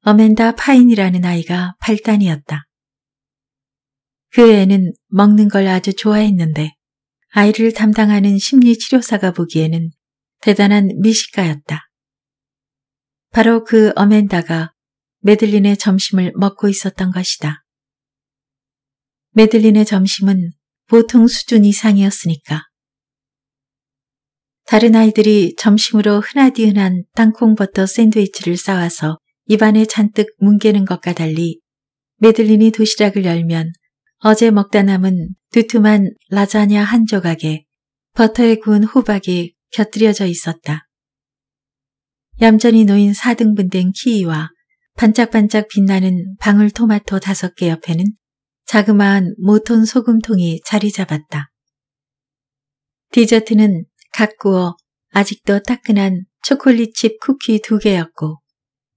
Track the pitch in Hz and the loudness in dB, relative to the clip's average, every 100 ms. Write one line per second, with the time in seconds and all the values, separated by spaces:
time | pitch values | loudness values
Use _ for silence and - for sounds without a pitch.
0 | 208 208 220 220 226 - - 262 247 214 | 0 4 4 4 0 -2 2 4 6 4
1 | 190 180 180 175 165 180 180 - - 214 | 0 0 -2 -4 -4 -6 -6 -8 -4 -4
2 | 220 208 190 151 - 151 - _ _ _ | 0 0 0 -2 -8 -12 -12 _ _ _
3 | _ _ _ _ _ _ _ _ _ _ | _ _ _ _ _ _ _ _ _ _
4 | _ _ _ - 233 208 190 196 180 - | _ _ _ 4 6 6 4 2 -2 -8
5 | - 190 208 214 208 202 190 185 196 185 | -4 2 4 4 2 2 0 -2 -4 -4
6 | 220 208 214 185 165 151 151 _ _ _ | -2 0 0 0 -2 -4 -8 _ _ _
7 | _ _ _ 214 208 214 226 220 214 208 | _ _ _ 0 0 2 -2 0 0 2
8 | 214 208 202 196 - 269 247 233 - 262 | 2 2 2 0 2 4 4 2 0 -2
9 | 233 202 185 175 170 160 160 165 165 - | -2 -4 -4 -4 -4 -4 -4 -4 -8 -12
10 | _ _ _ _ - 196 202 208 196 - | _ _ _ _ -2 2 2 2 0 0
11 | 214 214 - - 170 147 - 151 _ _ | 0 0 -4 -6 -4 -6 -10 -14 _ _
12 | _ _ _ _ _ _ _ _ _ _ | _ _ _ _ _ _ _ _ _ _
13 | _ _ _ 233 220 233 226 220 214 - | _ _ _ 0 2 2 2 2 2 2
14 | 202 214 202 180 170 165 165 _ _ _ | 2 2 2 -4 -4 -6 -8 _ _ _
15 | _ _ 196 208 214 208 202 202 214 190 | _ _ 0 2 2 0 0 0 0 -2
16 | - 190 180 - 196 - 202 196 190 - | -2 -4 -4 -2 -4 -2 -4 -2 -6 -6
17 | 185 185 180 - 151 151 _ _ _ _ | -6 -6 -8 -8 -8 -10 _ _ _ _
18 | _ _ _ _ _ _ _ _ _ _ | _ _ _ _ _ _ _ _ _ _
19 | _ _ _ 220 220 226 220 214 214 196 | _ _ _ 2 4 4 4 2 2 0
20 | 196 - 196 196 175 - _ _ - 233 | -2 -2 -2 -2 -4 -10 _ _ 2 2
21 | 226 240 233 - - 226 202 208 220 202 | 4 4 4 0 0 2 2 2 0 2
22 | 196 - 175 156 - 156 - _ _ _ | 0 -2 -6 -6 -8 -10 -10 _ _ _
23 | _ _ _ _ _ _ _ _ _ _ | _ _ _ _ _ _ _ _ _ _
24 | _ _ _ _ _ _ - 220 233 220 | _ _ _ _ _ _ -2 2 4 4
25 | 220 214 208 208 170 - 214 214 - 214 | 4 2 2 2 0 -2 0 0 0 0
26 | 208 208 208 277 269 254 220 202 190 180 | 0 -2 -2 2 2 2 0 0 -2 -4
27 | - - 220 214 226 214 196 - 190 - | -6 0 0 2 0 2 -2 -2 -4 0
28 | 220 220 196 - 170 175 - 185 170 - | 0 2 -2 -6 -8 -6 -4 -4 -4 -6
29 | 151 160 _ _ - 214 214 214 214 220 | -8 -8 _ _ -2 2 2 2 0 -2
30 | 214 208 208 - 196 208 214 208 190 180 | -2 -2 -6 -2 0 2 2 0 -2 -6
31 | 180 175 160 156 170 - _ _ _ _ | -6 -6 -6 -4 -6 -8 _ _ _ _
32 | _ - 220 220 214 214 220 220 214 - | _ 0 2 4 2 4 4 2 -2 0
33 | 208 196 180 170 165 165 165 - _ _ | -2 -2 -2 -2 -2 -4 -6 -12 _ _
34 | _ _ 214 214 233 202 202 208 196 190 | _ _ 0 2 2 2 0 0 0 0
35 | 190 180 165 185 _ 233 226 233 214 208 | -2 -4 -6 -14 _ -2 0 2 2 2
36 | 190 - - 196 202 214 208 208 208 233 | 0 -6 -8 -4 -2 0 0 0 0 0
37 | 220 202 170 165 156 156 _ _ _ _ | 0 -2 -4 -6 -6 -8 _ _ _ _
38 | _ - 220 220 233 220 220 208 220 269 | _ -2 -2 2 0 0 0 0 0 -4
39 | 220 202 185 180 175 _ _ - 214 208 | -4 -6 -4 -6 -6 _ _ -6 -6 0
40 | 220 202 190 170 165 160 - 151 _ _ | 0 0 -4 -6 -8 -10 -8 -10 _ _
41 | _ _ _ _ _ _ _ _ _ _ | _ _ _ _ _ _ _ _ _ _
42 | _ _ _ - 226 220 240 226 208 202 | _ _ _ 0 2 4 4 4 4 4
43 | 202 202 247 233 226 208 185 185 180 - | 2 0 -4 0 0 0 -2 -2 -4 -4
44 | 254 220 170 156 156 _ _ _ _ - | -4 -2 -2 -6 -8 _ _ _ _ -2
45 | 226 220 226 226 208 214 208 202 196 190 | 0 0 0 0 0 -2 -4 -2 0 0
46 | 185 180 185 190 214 202 208 208 233 208 | -2 -4 -8 -8 0 2 2 0 -2 -2
47 | - 190 196 196 180 - 175 160 - 165 | -4 -8 -6 -8 -8 -6 -6 -6 -6 -4
48 | 202 - _ _ _ _ - 214 202 208 | -4 -6 _ _ _ _ -4 -2 2 2
49 | 202 196 180 - 190 214 214 226 220 254 | 2 0 -2 -4 0 0 2 0 0 -2
50 | 233 226 226 196 170 165 - 214 208 202 | 0 -2 0 -2 -2 -6 -6 -4 -4 -6
51 | 185 151 - 147 143 _ _ _ _ _ | -6 -8 -8 -12 -12 _ _ _ _ _
52 | _ _ _ _ _ _ _ _ _ _ | _ _ _ _ _ _ _ _ _ _
53 | _ 240 220 226 220 214 214 175 - _ | _ 0 2 0 0 0 2 0 -8 _
54 | _ - 214 - 196 185 180 175 _ _ | _ -6 -6 -4 -2 -2 -4 -8 _ _
55 | _ 202 202 208 - 202 202 247 - 202 | _ -4 -4 -6 -4 -4 -2 -8 -2 -2
56 | 196 180 185 _ - 277 269 233 226 - | 0 -4 -10 _ -4 0 2 2 0 -4
57 | 220 220 - 269 - 214 - 214 208 185 | -4 -4 -6 -6 -2 -4 -2 -4 -2 -2
58 | 160 - 156 156 _ _ _ _ _ | -4 -10 -12 -12 _ _ _ _ _